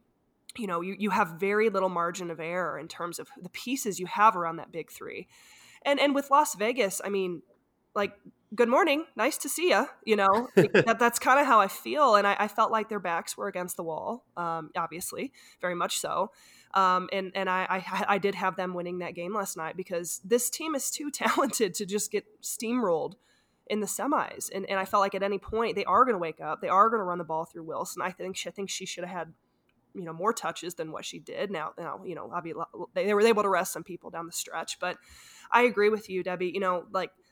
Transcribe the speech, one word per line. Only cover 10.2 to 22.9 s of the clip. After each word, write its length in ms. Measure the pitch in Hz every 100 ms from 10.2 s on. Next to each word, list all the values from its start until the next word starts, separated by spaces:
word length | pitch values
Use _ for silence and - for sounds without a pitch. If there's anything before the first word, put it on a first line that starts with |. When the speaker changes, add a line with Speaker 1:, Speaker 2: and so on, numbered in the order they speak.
| 196 208 247
Speaker 2:
<laughs> 40 | -
Speaker 1:
Like, 160 | -
that, 260 | 214 226 226
that's 200 | 233 233
kinda 260 | 277 269
how 160 | 277 226
I 80 | 196
feel, 480 | - - 294 277 208
and 100 | 202
I, 100 | 196
I 100 | 208
felt 220 | - 220
like 180 | 220 214
their 120 | 208
backs 360 | 180 170 - -
were 120 | 202
against 280 | 185 180 -
the 80 |
wall, 400 | 165 156 95 240 _ -
um, 340 | 170 165 160 180
obviously, 560 | 165 160 - 175 247 _ - -
very 140 | 180
much 240 | 175 185 -
so. 320 | 156 151 208 _ - - _
Um, 340 | 190 185 180 180
and, 200 | 196 190
and 140 | 190 190
I, 180 | 185 185
I, 340 | 185 180 185 214
I 100 | 202
did 160 | 196
have 220 | 190 190 185
them 180 | 185
winning 240 | 180 175 180
that 160 | 170
game 200 | 175 175
last 220 | 214 190 175
night 200 | 160 175
because 440 | 185 175 175 -
this 260 | 185 240 -
team 240 | - 320
is 160 | 277 -
too 200 | - 294
<laughs> 20 |
talented 600 | - 220 254 285 - 202
to 120 | - 190
just 240 | 202 -
get 140 | 208 - _
steamrolled 720 | - - 220 247 208